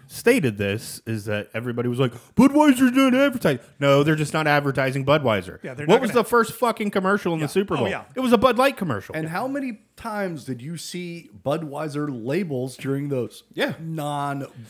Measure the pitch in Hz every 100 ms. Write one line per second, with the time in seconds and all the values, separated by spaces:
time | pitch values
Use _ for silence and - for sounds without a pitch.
0 | - - 233 262 131 104 101 104 - -
1 | - 110 104 104 - 113 123 120 120 120
2 | 127 - - - 277 294 302 247 262 254
3 | 269 254 277 269 175 127 - - 143 139
4 | 147 156 147 160 151 147 143 135 135 135
5 | 131 151 127 104 92 - 156 127 147 233
6 | 240 240 - 240 220 - 240 220 208 202
7 | 190 202 180 165 147 190 202 156 107 147
8 | - 254 254 233 254 233 277 - 180 104
9 | - 156 160 180 262 277 269 208 _ -
10 | 233 208 196 156 131 123 139 170 - 180
11 | 175 170 - 107 135 165 156 143 156 147
12 | 147 123 113 180 180 127 131 - 135 139
13 | 143 131 117 - _ 147 269 156 160 160
14 | 147 147 143 139 131 123